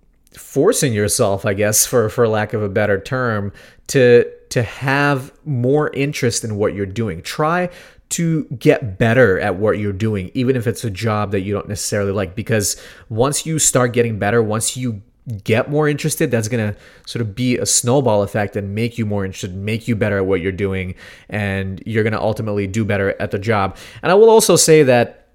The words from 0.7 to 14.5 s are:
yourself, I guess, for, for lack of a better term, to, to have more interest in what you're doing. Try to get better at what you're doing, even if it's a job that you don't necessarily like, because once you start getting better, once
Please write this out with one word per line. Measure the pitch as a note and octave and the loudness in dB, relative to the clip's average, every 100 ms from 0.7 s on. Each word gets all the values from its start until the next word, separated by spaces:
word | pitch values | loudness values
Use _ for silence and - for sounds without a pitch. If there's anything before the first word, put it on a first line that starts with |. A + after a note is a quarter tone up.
| C4 C#3 | 2 0
yourself, | G#2 G#2 - G#2 G2 | 0 0 2 0 0
I | A2 | -2
guess, | G2+ G#2 G#2+ | 0 0 0
for, | - B2 G#2+ | 2 2 2
for | - A2+ | 2 2
lack | G#2+ G#2+ | 2 -2
of | G#2+ | -4
a | G#2 | -2
better | G#2 G#2 G2 | 0 0 0
term, | - C3 B2 G#2+ G2+ - - - - | -2 -4 -2 -2 -4 -10 -20 -18 -2
to, | C#3 B2 A#2+ - - - | 4 8 8 6 -4 -6
to | C3 | -4
have | G#2 - C#3 C#3 C#3+ C3+ C#3 - | -4 -4 -2 0 2 0 -4 -12
more | D#3 B2+ B2 D3 D3+ | -6 -2 2 2 0
interest | - C#3+ - - - | -2 -4 -2 -2 -2
in | A2+ G#2 | -4 -2
what | G#2 | -2
you're | F#2 F#2+ | -2 -6
doing. | G2 A2 E2+ | -4 -6 -6
Try | - - D#3 F3+ F3+ - - - - | -8 -4 -2 0 -4 -8 -20 -20 -8
to | - E3 D#3 | -4 0 -2
get | - A#2+ D3 - A2 F#2 | -4 -2 2 2 0 -2
better | A#2 A#2+ A2+ F2+ | 2 4 4 4
at | G2 F2+ | -2 0
what | G#2+ F#2+ | 0 0
you're | G#2 | -2
doing, | F#2+ A2 G#2 F#2 | -2 -2 -2 -4
even | C3 B2 B2+ | -2 0 0
if | A2+ | -2
it's | - | -4
a | A2+ | -6
job | F2+ A2 G#2+ G2+ | -4 -2 -2 -2
that | G2+ | -2
you | G2 | -2
don't | G2+ - | -4 -6
necessarily | G2+ - G#2+ G2+ | -8 -4 -2 -2
like, | G2+ F2+ G#2 | -2 -4 -6
because | - A2 G2 - - - - | -2 -2 -2 -6 -12 -20 -6
once | A2 C3 - | -2 0 -2
you | D#3+ D#3 | -4 -2
start | - C3 B2 | 2 2 2
getting | A#2+ A#2 G#2 | 2 0 0
better, | G2+ A#2 | 0 0
once | G#2+ | 0